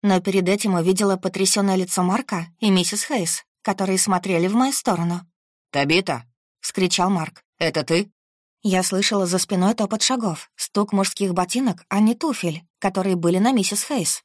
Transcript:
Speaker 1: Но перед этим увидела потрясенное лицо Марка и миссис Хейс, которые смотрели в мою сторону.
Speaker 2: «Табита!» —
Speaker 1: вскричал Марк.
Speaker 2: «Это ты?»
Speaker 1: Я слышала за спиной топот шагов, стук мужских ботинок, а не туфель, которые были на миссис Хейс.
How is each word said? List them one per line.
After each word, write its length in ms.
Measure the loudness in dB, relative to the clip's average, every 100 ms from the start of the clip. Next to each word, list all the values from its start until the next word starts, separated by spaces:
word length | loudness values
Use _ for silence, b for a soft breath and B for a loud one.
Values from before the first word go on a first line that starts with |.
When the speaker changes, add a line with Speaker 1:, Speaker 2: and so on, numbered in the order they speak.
Speaker 1:
Но 180 | 2 2
перед 300 | 2 0 2
этим 240 | 0 0
увидела 420 | 0 2 2 2 0
потрясенное 640 | -2 -2 0 2 2 0
лицо 260 | 0 0
Марка 440 | 0 0 -4 -6 -6 _
и 100 | 2
миссис 340 | 2 2 -2 -4
Хейс, 400 | -2 -2 -4 -8 _
которые 360 | -6 -2 0 0
смотрели 500 | 2 0 0 0 2
в 80 | 2
мою 180 | 0
сторону. 480 | 0 -2 0 0 -4 -8 _ _ _ _
Speaker 2:
«Табита!» — 540 | -2 2 2 0 -6 -8 _ _ _
Speaker 1:
вскричал 500 | -8 0 0 2 2
Марк. 360 | 0 -2 -10 _ _
Speaker 2:
«Это 280 | -2 -2 0
ты?» 260 | 0 0 _ _ _ _ _ 0
Speaker 1:
Я 140 | 0
слышала 460 | 2 0 0 0 0
за 100 | 0
спиной 380 | 0 0 2 2
топот 260 | -2 -2
шагов, 480 | -2 -2 -2 -6 -10 _
стук 360 | -6 -2 0
мужских 440 | 0 0 -2 -2 0
ботинок, 500 | -2 0 -2 -2 _
а 120 | 2
не 160 | 2 2
туфель, 480 | -2 -2 -4 -6 -12 _
которые 360 | -4 -2 0 0
были 220 | 2 2
на 140 | 2
миссис 320 | 2 0 -2
Хейс. 400 | -4 -4 -2 -4